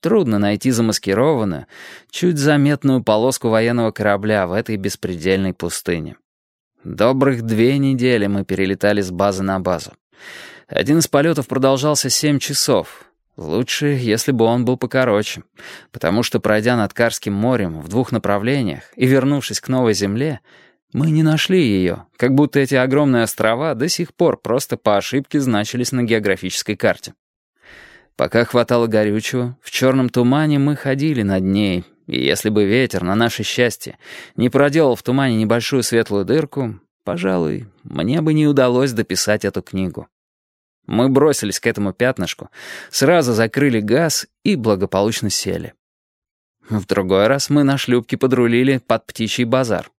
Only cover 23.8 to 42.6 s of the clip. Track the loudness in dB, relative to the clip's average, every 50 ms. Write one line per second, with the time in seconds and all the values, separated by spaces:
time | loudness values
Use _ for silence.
23.8 | -2 -4 -2 -4 -6 -8 _ _ 0 0 0 -2 _ -2 -2 -2 -2 -4 -8 -2
24.8 | _ 2 2 2 0 -2 -4 -4 -4 _ -2 -2 0 2 0 0 -2 -4 -4 -4
25.8 | -4 -2 -2 -2 0 2 0 0 2 0 -2 -2 -4 -8 -6 -6 -6 -6 -4 0
26.8 | 0 0 0 0 -6 -20 -20 _ _ _ _ _ _ _ _ _ _ -20 -20 -20
27.8 | -20 -20 -20 -20 _ _ _ -2 -2 0 2 0 0 2 2 0 2 2 2 2
28.8 | 2 2 2 2 2 2 0 -2 -4 -4 -4 -4 -4 -4 -8 _ _ -10 -4 0
29.8 | 0 2 2 2 0 0 2 2 2 4 4 2 2 2 2 2 2 0 0 -2
30.8 | -2 -4 -2 -2 -2 -2 -2 0 0 0 0 0 0 0 0 2 2 0 0 -2
31.8 | -6 _ _ _ _ -6 -4 0 2 0 0 2 0 0 2 2 2 2 2 0
32.8 | 0 0 -2 -4 -2 0 0 0 0 0 -2 -4 -6 -6 -2 0 0 0 -2 -6
33.8 | -14 -16 -16 _ _ -20 -20 -20 -20 -12 _ -2 -2 0 2 2 2 4 4 2
34.8 | 2 2 2 0 -2 -2 0 0 2 2 2 0 2 2 0 0 0 0 -2 0
35.8 | 0 2 0 0 0 0 -2 -2 0 0 0 0 0 -4 -6 -6 -6 -6 -8 -10
36.8 | _ _ _ _ _ -8 -6 -4 -2 0 0 0 0 -2 -2 -6 -8 -14 _ _
37.8 | _ -10 -6 -4 -2 -2 0 0 0 2 2 4 4 4 4 4 4 4 4 2
38.8 | 0 0 0 -4 -4 _ -4 -4 0 0 0 0 0 -4 -4 -4 -8 -6 -6 -4
39.8 | -4 -4 -6 -10 -16 _ _ _ _ _ _ _ _ _ _ _ _ _ _ _
40.8 | _ -4 0 2 2 4 4 4 4 4 2 0 -4 -6 -6 -2 -2 -2 -2 -2
41.8 | -4 -6 -2 _ -2 -2 0 -2 -6 -8 -8 -12 -14 -20 _ -20